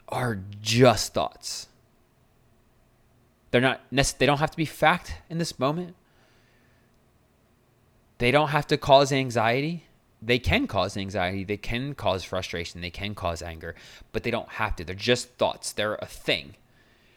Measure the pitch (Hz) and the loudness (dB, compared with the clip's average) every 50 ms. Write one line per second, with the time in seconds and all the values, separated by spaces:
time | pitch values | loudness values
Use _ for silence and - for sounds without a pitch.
0 | _ - - - 127 120 113 98 95 104 104 104 107 110 113 120 131 123 110 - | _ -8 -4 -4 -2 -2 -4 -6 -8 -12 -14 -8 -4 0 6 8 8 8 8 6
1 | - - - - 76 - - - - - - - - - _ _ _ _ _ _ | 0 -2 -2 -2 -2 -2 -6 -10 -12 -10 -10 -10 -12 -16 _ _ _ _ _ _
2 | _ _ _ _ _ _ _ _ _ _ _ _ _ _ _ _ _ _ _ _ | _ _ _ _ _ _ _ _ _ _ _ _ _ _ _ _ _ _ _ _
3 | _ _ _ _ _ _ _ _ _ _ - 123 127 131 117 - - _ 123 135 | _ _ _ _ _ _ _ _ _ _ 2 4 4 4 2 -2 -6 _ 0 0
4 | 135 - - - 131 127 147 139 156 151 - - 160 - - - - 156 175 175 | 0 0 2 2 4 4 4 2 0 -2 0 -4 -4 -4 -2 2 4 4 4 2
5 | - - - - - - 160 170 170 - - - 127 139 156 170 180 165 180 _ | -2 -8 -12 -14 -12 -10 -6 -6 -6 -6 -4 -2 -2 0 0 -2 -6 -10 -14 _
6 | _ _ _ _ _ _ _ _ _ _ _ _ _ _ _ _ _ _ _ _ | _ _ _ _ _ _ _ _ _ _ _ _ _ _ _ _ _ _ _ _
7 | _ _ _ _ _ _ _ _ _ _ _ _ _ _ _ _ _ _ _ _ | _ _ _ _ _ _ _ _ _ _ _ _ _ _ _ _ _ _ _ _
8 | _ _ _ - 120 123 127 147 151 143 151 151 143 - 151 143 - 147 139 135 | _ _ _ 0 2 4 4 4 2 2 0 -2 0 0 -2 0 6 8 8 8
9 | 143 131 143 135 135 127 113 120 110 113 117 135 143 160 175 165 - _ _ _ | 8 6 2 0 0 0 0 2 2 2 2 2 0 -2 -4 -8 -10 _ _ _
10 | _ _ _ _ - 110 123 123 - - - 233 285 - - 98 90 98 - 104 | _ _ _ _ 0 0 0 2 2 2 2 2 0 0 0 0 0 0 -2 -6
11 | 95 98 95 101 90 90 98 98 95 92 104 98 - - 120 120 131 143 143 - | -6 -4 -2 0 0 0 0 -4 -4 -4 -6 -4 -4 -4 -4 -4 -4 -6 -8 -4
12 | - 101 92 92 82 - - 92 92 - - 87 85 - - 87 85 87 - - | -2 0 0 0 -4 -4 -6 -6 -4 -4 -6 -8 -8 -8 -10 -10 -10 -10 -8 -8
13 | 101 104 104 - 98 87 85 82 87 85 82 82 82 82 85 - - - - - | -8 -8 -6 -4 -4 -4 -4 -4 -8 -12 -12 -12 -12 -12 -14 -14 -20 -20 -20 -20
14 | - - - 110 - 120 113 110 - - - - 110 104 - - 85 78 92 98 | -18 -10 -8 -6 -4 -4 -4 -4 -6 -8 -6 -4 -4 -4 -4 -6 -8 -8 -8 -4
15 | 104 117 123 120 - - _ - 117 85 - - - - - - 104 107 104 - | 0 0 0 0 0 -6 _ -2 0 0 0 -4 -10 -8 -6 -4 -4 -4 -4 -6
16 | - - - - - - 131 87 69 71 - - _ _ _ _ _ _ _ _ | -8 -12 -14 -8 -4 -4 -2 -2 -4 -10 -18 -20 _ _ _ _ _ _ _ _
17 | _ _ _ | _ _ _